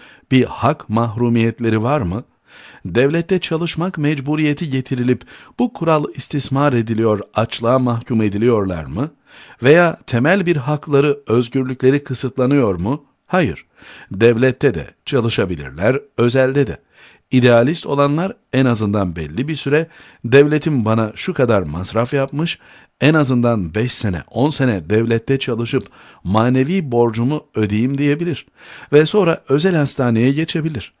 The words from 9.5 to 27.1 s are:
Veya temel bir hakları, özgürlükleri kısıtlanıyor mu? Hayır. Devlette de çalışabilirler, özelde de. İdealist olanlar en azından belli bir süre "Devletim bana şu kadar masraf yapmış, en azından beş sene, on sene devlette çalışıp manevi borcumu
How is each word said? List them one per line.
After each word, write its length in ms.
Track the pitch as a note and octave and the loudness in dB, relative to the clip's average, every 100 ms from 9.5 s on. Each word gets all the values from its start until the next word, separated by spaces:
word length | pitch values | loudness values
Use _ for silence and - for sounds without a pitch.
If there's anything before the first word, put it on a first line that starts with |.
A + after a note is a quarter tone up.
| - | 0
Veya 340 | B2 E3 E3+ - - | 4 6 4 -2 -4
temel 380 | A#2 C#3+ G3 F3 | 0 2 2 0
bir 100 | D#3 | -2
hakları, 640 | B2+ D3+ D#3 C#3+ D3 C#3+ - | -2 -4 0 2 2 0 0
özgürlükleri 760 | A2+ A#2+ C3 C3 B2+ C3 C#3+ | 0 0 -2 -4 0 2 2
kısıtlanıyor 720 | C#3+ B2+ B2+ - B2+ C#3+ A2+ F2+ | -2 -6 -4 -2 0 2 2 0
mu? 300 | F#2+ D3 - _ _ | -4 -6 -10 _ _
Hayır. 400 | F#3 B2+ C#2 - _ - - - | -2 0 -4 -14 _ -20 -20 -14
Devlette 600 | F#2+ A#2 A#2 C3 B2 C#3+ | 2 4 4 2 2 0
de 140 | E2+ C2+ - - | -2 -8 -14 -4
çalışabilirler, 920 | B2+ A2+ A#2+ F#2+ E2 C#2 C#2 G#2 C3+ - - | -2 0 -2 -2 -4 -10 -2 -2 -2 -4 -2
özelde 500 | A#2+ C3 C3 C#3 B2+ | 0 2 2 0 -2
de. 100 | D2 _ _ - _ _ | -4 _ _ -20 _ _
İdealist 540 | C3 B2 A#2 B2 E3+ - | 2 6 6 4 0 -2
olanlar 480 | C#3+ C#3+ D3 F#3+ - _ | 0 0 0 -4 -8 _
en 120 | B2+ C3+ | 0 0
azından 500 | A2 G#2 G#2 F#2 E2 | 0 0 0 -2 -4
belli 320 | D2+ E2+ C#3+ | -8 -6 -6
bir 80 | D3+ | -6
süre 320 | C#3 D3 D#3+ - - - A#2 | -2 0 -2 -10 -20 -12 4
"Devletim 600 | C3+ D3 D3+ D#3+ C#3+ A2 | 6 6 2 0 0 0
bana 260 | A2+ A2 - | 0 -2 -4
şu 180 | - | -6
kadar 280 | - B2 G#2 | -2 0 0
masraf 520 | D#2+ D#2+ F#2+ G#2+ B2 | 0 -6 -4 -4 -2
yapmış, 460 | C#3+ C3+ C#3 E3+ - - - _ _ | -2 -4 -4 -4 -6 -14 -20 _ _
en 120 | C3+ | 2
azından 640 | D#3 C3+ B2 A#2+ A2+ E2+ G#2+ | 2 2 2 0 0 -2 -4
beş 180 | B2 | -4
sene, 300 | - G#2+ E2+ - | -4 -4 -4 -6
on 180 | - D3 | -2 -2
sene 400 | - C3 G2 D#2+ | 0 0 -2 0
devlette 500 | G#2+ A2+ A2+ - C3+ | 0 0 -2 -2 -4
çalışıp 480 | - A2+ A#2 C3+ - - - - | -2 -6 -4 -4 -6 -12 -20 -14
manevi 680 | F2 G#2+ A#2+ C3 C3+ F#3+ D3 | -2 2 2 2 0 -2 0
borcumu 540 | A#2+ A#2+ | 2 2